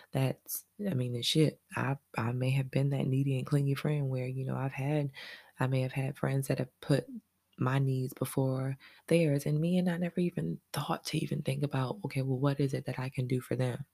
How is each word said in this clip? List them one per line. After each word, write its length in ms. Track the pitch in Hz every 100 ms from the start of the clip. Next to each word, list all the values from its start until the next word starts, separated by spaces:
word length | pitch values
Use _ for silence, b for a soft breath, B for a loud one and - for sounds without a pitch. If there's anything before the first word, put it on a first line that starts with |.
| B
that's, 520 | 135 131 - - - - - 202
I 60 |
mean, 220 | 135 123
and 100 | 120
shit, 340 | 123 160 151 - _
I, 220 | 117 123 139 _ -
I 140 | 117
may 180 | 123 127
have 200 | 135 131
been 200 | 135 139
that 160 | 135 135
needy 320 | 131 139 131
and 80 | 131
clingy 280 | 143 139
friend 360 | 135 151 151 139
where, 160 | 127 127
you 180 | 131
know, 120 | 131 127
I've 160 | 135
had, 380 | 139 135 151 143 B B B B -
I 100 | 131
may 120 | 131
have 120 | 127
had 260 | 139 135 135
friends 300 | 135 135 135
that 100 | 135
have 220 | 131 _
put 240 | - 139 - 240 - _ _ -
my 200 | 127 135
needs 340 | 135 131 131
before 640 | - 131 - 135 131 131 135 B B -
theirs, 400 | 165 160 143 147
and 120 | 151
me 200 | 170 180
and 100 | 180
I 80 | 170
never 240 | 175 -
even 380 | 175 - 165 156 -
thought 300 | - 143 - -
to 120 | 156
even 220 | 151 147
think 220 | 147 135
about, 360 | 143 135 127 -
"Okay, 160 | 139 135
well, 180 | 135 127
what 220 | 139 139
is 140 | 139
it 100 | 131 131
that 120 | 127
I 100 | 131
can 180 | - 127
do 140 | 127
for 160 | - 123
them 280 | 127 117 -